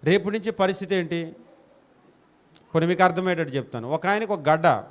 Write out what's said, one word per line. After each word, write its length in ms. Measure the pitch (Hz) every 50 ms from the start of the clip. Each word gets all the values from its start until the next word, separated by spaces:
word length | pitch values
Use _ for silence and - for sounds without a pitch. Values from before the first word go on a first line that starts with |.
| -
రేపు 260 | 143 180 202 - 196
నుంచి 220 | 208 220 185 220
పరిస్థితి 440 | 220 220 196 190 196 185 196 180 196
ఏంటి? 380 | 185 175 160 175 170 165 160 165 - - - - _ _ _ _ _ _ _ _ _ _ _ _ _ _ _ _ _ _ _ _ - _ _ -
పోనీ 100 | 165 160
మీకు 180 | 170 180 170 185
అర్థమయ్యేటట్టు 540 | 185 170 170 185 185 180 165 165 - 131 139
చెప్తాను. 340 | 123 101 - 120 110 123
ఒక 160 | 147 160 165 180
ఆయనకు 260 | 202 214 226 196 208
ఒక 160 | 180 143 147
గడ్డ 160 | 151 160 160 175 135 107 95 -